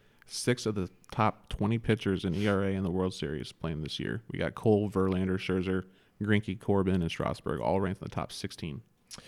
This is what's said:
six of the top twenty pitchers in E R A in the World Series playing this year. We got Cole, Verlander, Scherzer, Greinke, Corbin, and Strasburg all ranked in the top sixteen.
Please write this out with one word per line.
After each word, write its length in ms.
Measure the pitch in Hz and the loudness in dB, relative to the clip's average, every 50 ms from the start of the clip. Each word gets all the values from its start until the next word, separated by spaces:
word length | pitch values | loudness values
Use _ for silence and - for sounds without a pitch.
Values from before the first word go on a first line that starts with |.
| _ _ _ _ _ | _ _ _ _ _
six 380 | - - - - - 123 - - | -12 -8 -4 0 0 0 0 0
of 100 | 110 107 | -2 0
the 140 | 104 90 90 - _ _ - | -2 -2 -4 -6 _ _ -6
top 400 | - - 107 113 - - - - | 0 2 2 2 2 -2 -8 -8
twenty 260 | - - 104 101 117 | -4 -2 0 2 0
pitchers 480 | 113 - - 110 101 - 101 95 90 - | 0 2 2 2 2 2 0 0 0 0
in 100 | 95 82 | 0 0
E 120 | 95 104 | 2 2
R 180 | 107 101 95 98 | 2 2 2 2
A 40 | 98 | 2
in 120 | 98 95 95 | 0 0 0
the 80 | 95 | 0
World 220 | 87 92 92 92 92 | 0 0 0 0 -2
Series 400 | - 82 73 76 71 64 - - | -2 -4 -4 -4 -4 -8 -10 -10
playing 300 | - - 80 82 73 78 | -6 -6 -4 -4 -4 -4
this 180 | 71 - - | -6 -6 -4
year. 220 | - - - 113 - - - | -4 -4 -4 -6 -6 -6 -4
We 60 | 87 | -4
got 160 | 87 78 - | -2 -4 -2
Cole, 340 | - - 113 107 101 104 101 | 0 4 4 4 4 4 2
Verlander, 480 | 92 95 95 95 92 92 95 95 92 | 2 2 2 2 2 2 2 0 0
Scherzer, 480 | 92 - - 92 95 90 95 92 92 92 - - _ _ _ _ - 101 | 0 0 0 0 0 0 0 0 -2 -2 -6 -12 _ _ _ _ -4 0
Greinke, 360 | 101 107 104 - - 95 107 | 2 2 2 2 0 -6 -4
Corbin, 440 | - - 101 98 95 95 95 92 85 | 0 2 4 4 4 4 4 2 2
and 80 | 80 | 0
Strasburg 500 | - - - - - - - - - 69 | -2 -2 -2 -2 -2 -4 -4 -4 -4 -2
all 180 | 57 62 90 98 | 0 0 2 2
ranked 220 | 98 92 92 - | 0 0 -4 -6
in 60 | - | -8
the 80 | - - | -8 -6
top 180 | - - - - | -6 -6 -6 -8
sixteen. 480 | - - 95 - - - 82 71 - - _ _ _ _ - - - - | -8 -10 -10 -10 -8 -10 -10 -10 -10 -14 _ _ _ _ -20 -20 -20 -18